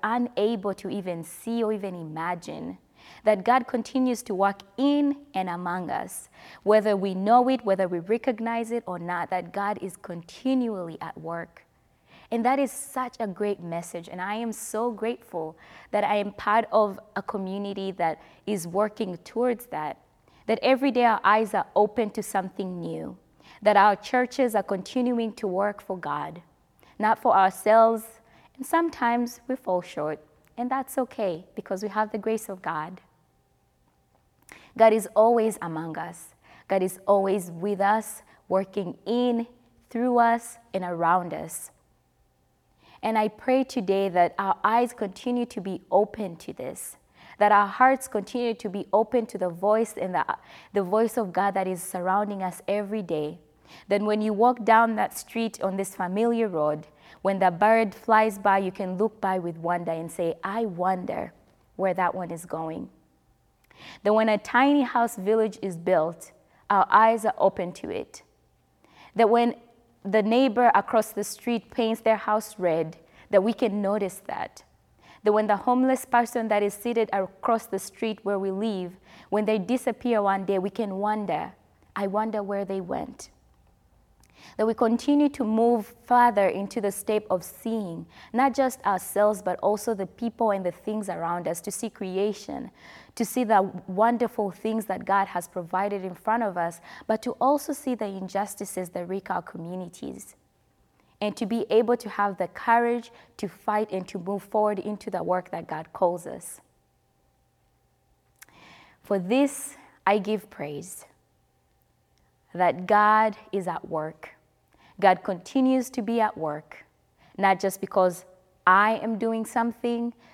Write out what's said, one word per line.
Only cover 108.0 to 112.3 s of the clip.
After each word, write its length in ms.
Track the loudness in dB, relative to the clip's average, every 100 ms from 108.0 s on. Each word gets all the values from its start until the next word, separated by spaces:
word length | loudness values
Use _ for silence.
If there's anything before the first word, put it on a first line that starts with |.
| _ _ _ _ -20 -20 -20 -20 -20 _
For 160 | -4 -2
this, 580 | 2 2 2 0 -14 -16 -20 _ 0
I 140 | 0
give 320 | 0 -4 -6
praise, 540 | -12 -10 -10 -12 -16 -20 _ _ _ _ _ _ _ _ _ _ _ _